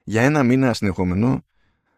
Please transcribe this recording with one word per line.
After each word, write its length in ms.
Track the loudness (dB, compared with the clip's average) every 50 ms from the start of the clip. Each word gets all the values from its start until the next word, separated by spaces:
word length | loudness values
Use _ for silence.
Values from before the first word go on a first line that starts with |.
| -10
Για 180 | -6 -2 0
ένα 220 | 2 2 2 2 2
μήνα 300 | 2 2 2 2 0 -2
συνεχόμενο, 680 | -2 -2 -4 -2 -2 -2 -2 0 0 0 0 -2 -4 -6 _ _ _ _ _ _ _ _ _ _